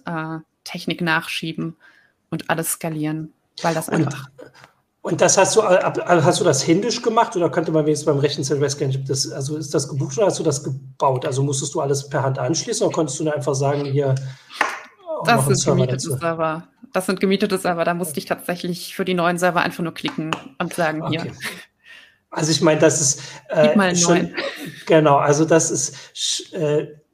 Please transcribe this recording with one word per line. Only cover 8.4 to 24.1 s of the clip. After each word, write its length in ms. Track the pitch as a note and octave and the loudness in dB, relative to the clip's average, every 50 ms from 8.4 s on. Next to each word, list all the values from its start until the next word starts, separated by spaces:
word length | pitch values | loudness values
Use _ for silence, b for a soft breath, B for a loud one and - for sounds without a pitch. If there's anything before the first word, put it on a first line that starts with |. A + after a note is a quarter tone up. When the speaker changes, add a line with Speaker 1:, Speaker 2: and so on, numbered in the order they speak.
| C#3+ - D#3 C#3 | -2 -2 0 0
Speaker 2:
weiß 140 | D3 C3+ C3+ | 0 0 0
gar 120 | - D3+ C3+ | -2 -2 -2
nicht, 100 | C3 C3+ | -2 -2
ob 80 | C3+ | -2
das, 260 | C3 C3 C3 - D#3+ | -2 -2 -2 -4 -4
also 240 | D3+ D3+ C3+ C#3 D3+ | -6 -8 -6 -6 -6
ist 160 | D#3 D#3 - | -6 -6 -4
das 160 | - D#3 - - | -2 -2 -2 -2
gebucht 300 | D3+ C3+ D#3+ - - A3+ | -4 -4 -4 -2 -2 0
oder 80 | G#3 | 0
hast 120 | F#3 - - | 0 0 0
du 40 | |
das 200 | F3 D#3+ C3+ - | 0 -2 -2 -2
gebaut? 600 | - - C3 - - - - - - C#3 B2+ B2 - | -4 -8 -8 -8 -10 -14 -6 -2 0 0 0 0 -2
Also 180 | D#3 B2+ C3+ | -4 -2 -2
musstest 300 | C#3 C#3+ C#3 C3 - C3+ | -2 -2 -2 -4 -4 -4
du 80 | - E3+ | -4 -4
alles 300 | C#3+ C#3 C#3+ C3+ - - | -2 -2 -2 -2 -4 -4
per 120 | - C#3+ | -4 -2
Hand 160 | B2+ C3+ C3 C#3+ | -2 -2 -2 -2
anschließen 480 | C3 B2+ D#3+ - - A#3+ A3 - G#3+ | -2 -2 -2 -4 -4 -4 -2 -2 0
oder 80 | E3 - | 0 0
konntest 240 | F3 D#3 D3+ - - | 0 -2 -2 -4 -4
du 60 | D#3+ | -2
nur 100 | D#3 D3 | -2 -2
einfach 200 | C#3+ C3 D3+ C#3 | -2 -2 -2 0
sagen, 320 | C3 C#3 C#3 C#3+ C#3+ C#3+ | 0 0 0 0 0 -2
hier, 280 | C#3 C3 C#3+ C#3 C3+ C3+ C3 B B B B B B B B - - - - - - _ _ F#4 F4 | -2 0 0 2 2 0 -2 B B B B B B B B -4 -4 -6 -8 -14 -18 _ _ -12 -10
oh, 140 | D#4+ - - | -8 -2 2
Speaker 1:
Das 120 | - - | 2 2
Speaker 2:
noch 60 | C3+ C3+ | 4 4
ein 40 | C#3 - | 2 2
Speaker 1:
sind 20 | - | 2
Speaker 2:
Server 160 | - D#3 C#3 | 2 2 4
Speaker 1:
gemietete 320 | B2+ B2+ B2 B2+ C3 - E3 | 4 2 2 0 -2 -4 -4
Speaker 2:
dazu? 100 | C3 C3 | -4 -4
Speaker 1:
Server. 500 | E3 E3 E3 E3 D#3+ D#3+ D#3 E3 - - _ _ - - | -2 -2 -2 0 0 -2 -2 -4 -8 -14 _ _ -12 -6
Das 140 | - F#3 F3+ | -4 -2 -2
sind 140 | - F#3+ F3+ | -2 -2 0
gemietete 360 | - F#3+ G3 F#3+ G#3+ G#3 F#3 | 2 2 2 2 2 0 0
Server. 280 | F3+ - F3 F3 E3+ E3 | 0 0 0 0 0 0
Da 80 | F3 F3 | 0 0
musste 240 | F3 F3+ E3 - F#3+ | -2 -4 -6 -6 -6
ich 80 | - | -6
tatsächlich 680 | - E3 - - - F3 F3 - F3+ F3 F3 - - - | -6 -6 -6 -4 -6 -6 -4 -4 -6 -6 -6 -8 -8 -6
für 120 | - F#3+ | -4 -2
die 80 | F3 F#3 | 0 0
neuen 240 | F3 E3 F3 F3 E3+ | 2 2 2 2 2
Server 240 | F3+ F3+ E3+ E3+ | 2 2 2 2
einfach 200 | - E3+ E3+ - | 0 0 -2 -4
nur 120 | F3 E3 D#3+ | -6 -6 -6
klicken 380 | - - D3+ - - D#3 D#3 E3 - - - - - | -6 -8 -6 -6 -6 -6 -6 -6 -8 -10 -10 -10 -8
und 160 | F3+ E3 - | -8 -6 -2
sagen, 340 | - E3+ D#3 D#3 D#3 D#3+ - | -2 0 0 -2 -2 -4 -4
hier. 120 | D#3 E3 | -4 -4
Speaker 2:
Okay. 120 | E3+ - - B B B B B B - _ B B B B B B B B B B _ | -4 -8 -10 B B B B B B -20 _ B B B B B B B B B B _
Also 220 | - - D#3+ D3+ | -6 -4 -2 0
ich 100 | D#3+ D#3 | 0 2
meine, 200 | - D#3 D#3 C#3+ | 4 4 4 6
das 200 | D#3+ D#3 C3+ - | 4 4 4 4
ist, 200 | D3 C3+ B B B B B B B - | 2 0 B B B B B B B -2
äh, 200 | - D#3+ D3+ D3+ | 2 4 6 6
Speaker 1:
Gib 80 | D3+ | 6
mal 120 | G#3 G3 F3+ | 6 4 4
einen 80 | F3 | 2
Speaker 2:
schon, 180 | F3 E3+ F3 | 2 4 4